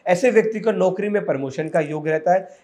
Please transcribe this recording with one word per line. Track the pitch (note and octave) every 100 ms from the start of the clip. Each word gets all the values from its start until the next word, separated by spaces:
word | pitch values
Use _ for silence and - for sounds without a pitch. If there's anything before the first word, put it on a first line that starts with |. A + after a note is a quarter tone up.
| -
ऐसे | F3+ B3+
व्यक्ति | A3 - G#3+
को | A3
नौकरी | F#3+ F#3 F#3 G#3
में | G#3 F3
प्रमोशन | C3+ C3+ C3+ D#3
का | E3
योग | D3 D#3 D#3
रहता | D#3 D#3+
है। | F#3 F#3 -